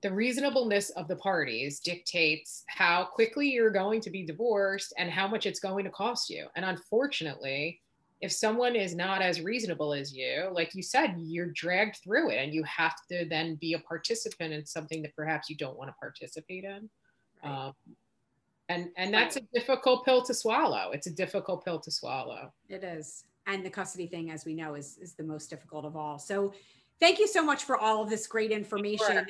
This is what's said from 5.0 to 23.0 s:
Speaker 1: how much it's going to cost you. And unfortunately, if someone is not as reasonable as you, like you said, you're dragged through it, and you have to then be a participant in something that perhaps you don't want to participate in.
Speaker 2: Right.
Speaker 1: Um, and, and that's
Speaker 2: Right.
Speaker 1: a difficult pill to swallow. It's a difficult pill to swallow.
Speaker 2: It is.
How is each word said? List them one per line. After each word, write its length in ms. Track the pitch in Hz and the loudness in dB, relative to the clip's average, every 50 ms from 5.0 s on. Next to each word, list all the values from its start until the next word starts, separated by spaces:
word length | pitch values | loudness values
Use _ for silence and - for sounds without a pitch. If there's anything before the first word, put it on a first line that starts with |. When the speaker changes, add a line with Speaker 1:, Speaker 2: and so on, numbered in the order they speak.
| 180 175 | -2 0
Speaker 1:
how 180 | 151 190 196 | 0 0 0
much 180 | 196 220 208 - | 0 0 0 0
it's 140 | 190 180 - | -2 -2 -2
going 240 | - 190 190 202 190 | -4 -2 -2 -2 -4
to 60 | - | -4
cost 380 | - - 208 240 - - - - | -4 -2 -2 -2 0 -2 -4 -4
you. 180 | - - - - - | -6 -8 -10 -8 -6
And 100 | 170 185 | -4 -2
unfortunately, 1160 | 185 175 175 - - 208 240 285 285 - - 160 147 139 - 139 135 135 143 151 170 175 - _ _ _ _ _ _ _ _ | -2 -2 -4 -2 2 2 2 2 2 0 -4 -4 -4 -6 -6 -4 -4 -2 -2 -2 -4 -6 -10 _ _ _ _ _ _ _ _
if 120 | - - | -6 -4
someone 440 | - - 220 214 226 240 247 247 240 | -2 2 2 2 4 4 2 4 4
is 180 | 214 190 175 165 | 2 0 0 0
not 280 | 170 185 190 190 190 | 0 0 2 2 4
as 200 | 185 180 170 170 | 4 2 2 2
reasonable 520 | 160 202 240 247 214 180 160 147 151 147 143 | 0 -2 -2 -2 -2 -2 -2 -2 0 0 0
as 200 | 139 139 143 139 | -2 -4 -6 -6
you, 360 | 131 127 127 131 151 185 190 | -4 -2 -2 0 0 -2 0
like 240 | 180 170 165 - - | 0 0 0 0 -2
you 80 | 185 160 | -6 -4
said, 320 | - - 269 320 208 175 | 2 4 4 4 4 0
you're 340 | 165 165 160 170 170 175 170 151 | -4 -6 -4 -4 -4 -4 -4 -4
dragged 420 | - 160 175 180 190 220 208 - - - | -4 -2 2 2 2 2 0 -2 -8 -2
through 260 | 185 220 302 330 - | 2 2 4 4 4
it, 80 | 107 | 2
and 160 | 127 139 151 151 | 0 0 0 -2
you 80 | 160 151 | -2 -2
have 280 | - - 170 160 165 - - - - | -2 0 0 2 0 0 -4 -8 -6
to 160 | 175 175 170 | -4 -4 -2
then 300 | 156 160 156 165 165 156 | 0 0 0 0 -2 -4
be 180 | 151 170 160 170 | -4 -2 -2 -2
a 60 | 160 | -2
participant 720 | - - 165 160 - - 226 226 - 220 - - 165 156 151 | -4 -6 -6 -6 -2 -2 -2 -2 -2 -6 -6 -6 -6 -4 -4
in 100 | 151 151 | -6 -8
something 380 | - - 165 156 156 160 160 | -8 -8 -8 -6 -6 -6 -6
that 140 | 151 151 - | -6 -8 -8
perhaps 340 | 156 151 160 156 151 - - | -6 -2 -2 -2 -2 -4 -8
you 60 | 156 | -6
don't 200 | 147 147 131 - | -6 -6 -6 -6
want 140 | 120 135 135 | -10 -12 -14
to 60 | - - | -12 -12
participate 640 | 131 120 - - - - - - - - 185 185 190 | -12 -14 -12 -14 -16 -14 -14 -14 -12 -12 -12 -10 -10
in. 240 | 196 196 202 220 214 _ _ _ _ _ _ _ _ _ _ - | -10 -12 -12 -14 -18 _ _ _ _ _ _ _ _ _ _ -10
Speaker 2:
Right. 240 | 143 139 131 135 | -8 -6 -6 -8
Speaker 1:
Um, 60 | 135 135 _ _ - - _ _ _ _ _ _ _ _ _ _ _ _ _ _ - | -10 -12 _ _ -20 -20 _ _ _ _ _ _ _ _ _ _ _ _ _ _ -4
and, 200 | 175 175 175 170 - | -2 -2 -4 -6 -4
and 160 | 180 185 202 | -2 0 4
that's 260 | 208 220 247 240 - | 4 4 4 4 0
Speaker 2:
Right. 80 | 269 226 - 247 | -4 -6 -2 -2
Speaker 1:
a 40 | 233 | 0
difficult 460 | 240 - 262 254 - 262 254 247 - | 2 2 2 4 6 4 4 6 6
pill 160 | 262 254 247 247 | 6 6 6 6
to 120 | - 226 | 2 0
swallow. 560 | - - 220 233 294 320 185 120 98 92 90 | 0 2 2 4 4 4 4 2 0 -2 -2
It's 160 | 131 147 - | -4 -6 -6
a 40 | 180 | -6
difficult 540 | 147 185 180 180 - 190 - 196 180 170 - | -4 -4 -4 -2 -2 -2 -2 -2 -4 -4 -2
pill 140 | 185 165 151 | -4 -4 -4
to 100 | - 156 | -4 -6
swallow. 640 | - - - 127 131 131 120 123 117 - 131 - - _ _ - | -6 -4 -4 -4 -4 -4 -4 -6 -8 -10 -12 -14 -18 _ _ -12
Speaker 2:
It 140 | 190 185 190 | -10 -10 -8
is. 400 | 180 165 156 | -8 -8 -10